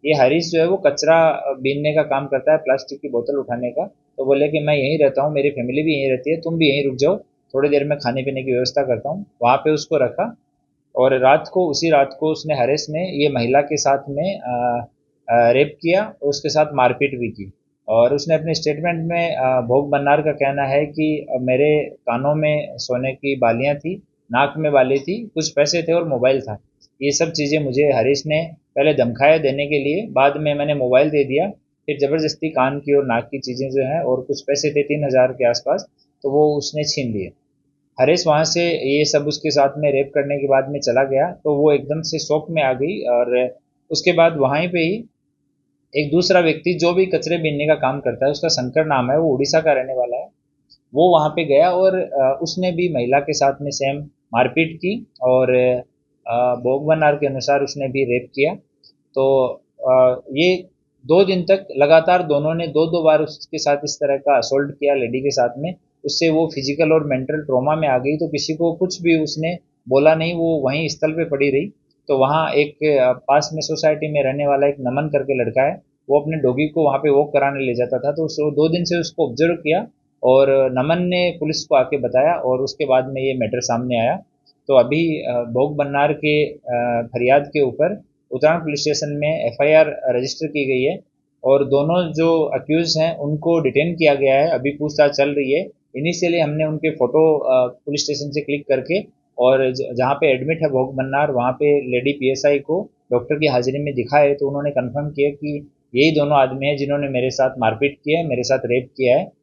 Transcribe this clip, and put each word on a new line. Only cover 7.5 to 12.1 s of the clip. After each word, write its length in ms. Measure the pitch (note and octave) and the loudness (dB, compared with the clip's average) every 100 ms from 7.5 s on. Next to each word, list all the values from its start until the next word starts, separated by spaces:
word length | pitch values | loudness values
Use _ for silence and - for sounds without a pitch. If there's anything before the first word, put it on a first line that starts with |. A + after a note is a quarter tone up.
थोड़ी 140 | C3 C#3 | -2 2
देर 160 | C#3+ | 2
में 140 | C#3+ D3 | 0 -2
खाने 240 | B2 B2+ | -2 -4
पीने 200 | C3 C3 | -4 -6
की 100 | C3 | -2
व्यवस्था 300 | B2 B2+ C#3+ | -2 0 -2
करता 260 | C3 A#2 - | -2 -2 -4
हूँ।" 180 | F3 G#3 _ | -8 -10 _
वहाँ 140 | A#2+ C3+ | 0 2
पे 140 | D3+ | 2
उसको 260 | D3+ D3 D#3 | -2 -2 -2
रखा 400 | B2 - A3 - _ _ _ _ _ - | -2 -2 -8 -8 _ _ _ _ _ 0
और 220 | C#3+ C3 | 2 4
रात 320 | C3 D3+ D#3 | 4 4 2
को, 140 | F#3 F3+ | -2 0
उसी 240 | C#3+ E3 | 0 2
रात 260 | D3+ C#3 | 2 2